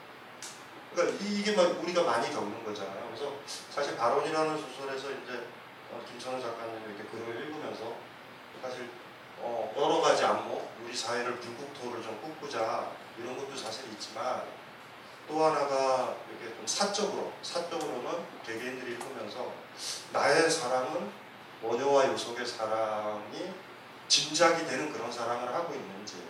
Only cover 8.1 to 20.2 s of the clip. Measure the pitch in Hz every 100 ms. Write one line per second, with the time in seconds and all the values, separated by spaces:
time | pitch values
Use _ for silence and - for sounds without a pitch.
8.1 | - - - - 135 131 123 120 - -
9.1 | - - - 113 117 107 139 156 165 -
10.1 | 131 135 - - - - 117 117 120 -
11.1 | 120 120 - 117 117 104 - 123 117 110
12.1 | 107 156 151 147 117 113 117 - - -
13.1 | - - - 135 139 135 - 123 107 -
14.1 | 139 143 170 - - - - - - -
15.1 | - - 151 156 156 143 135 135 127 -
16.1 | - - - 113 - 104 - 202 214 185
17.1 | - - - - 175 175 170 147 123 117
18.1 | 131 - - - 113 127 127 120 117 -
19.1 | 120 110 127 - - - - - - -
20.1 | -